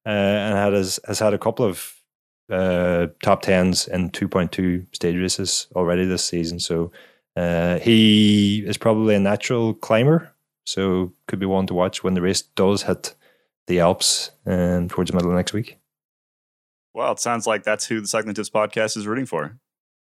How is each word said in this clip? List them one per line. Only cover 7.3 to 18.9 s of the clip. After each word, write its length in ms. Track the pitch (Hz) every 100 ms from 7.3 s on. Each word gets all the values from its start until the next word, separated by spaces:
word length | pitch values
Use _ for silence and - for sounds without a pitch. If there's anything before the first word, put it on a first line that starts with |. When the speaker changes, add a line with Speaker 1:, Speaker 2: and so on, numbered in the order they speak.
| -
Speaker 1:
uh, 420 | 87 85 87 87
he 840 | 117 113 110 107 107 104 101 107 104
is 120 | 104
probably 360 | 113 110 110
a 60 | 104
natural 540 | 98 104 - 120 113
climber, 580 | 107 - 113 131 165 - _ _ _ -
so 460 | - 95 92 92 - -
could 120 | 95
be 80 | 95
one 200 | 95 95
to 80 |
watch 280 | 90 90 -
when 120 | 101
the 80 | 92
race 200 | 90 95
does 400 | - - 95 101
hit 320 | - 92 - - _ _ _ _ -
the 140 | 90
Alps, 520 | 85 95 - - - _ -
um, 420 | 92 90 90 87
towards 220 | - 90
the 60 | 90
middle 140 | 87
of 60 | 90
next 160 | 92
week. 260 | 104 - - _ _ _ _ _ _ _ _ _ _ _
Speaker 2:
Well, 200 | - 131
it 80 | 127
sounds 260 | 120 117 110
like 160 | 107
that's 240 | 107 107 -
who 140 | 113
the 80 | 101
Cycling 260 | 113 107
Tips 160 | 101 101
podcast 460 | 110 107 - 110